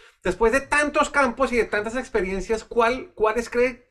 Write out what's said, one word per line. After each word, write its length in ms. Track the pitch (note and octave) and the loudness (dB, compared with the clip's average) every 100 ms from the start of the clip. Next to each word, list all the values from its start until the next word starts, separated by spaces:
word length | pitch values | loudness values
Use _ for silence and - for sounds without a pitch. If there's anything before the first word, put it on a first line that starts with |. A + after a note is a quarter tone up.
| - _ | -20 _
Después 280 | F#3+ F3+ A3+ | -6 2 2
de 80 | C4 | 2
tantos 500 | C4+ C#4+ D4 D4+ C#4 | 0 0 2 0 0
campos 420 | C#4+ C4 B3 C4+ | 2 0 0 0
y 40 | A#3+ | 0
de 80 | |
tantas 320 | G#3 G#3 G#3+ B3 | 0 -2 -4 -6
experiencias, 680 | B3 A3 F#3 F#3+ F3+ A3 | -4 -2 -2 -4 -4 -4
¿cuál, 480 | - A#3 A3+ B3+ - | -2 0 2 0 -6
cuáles 340 | - G#3+ A3+ A#3 | -2 0 0 -2
cree, 380 | A#3+ B3 A#3+ _ | 0 0 -2 _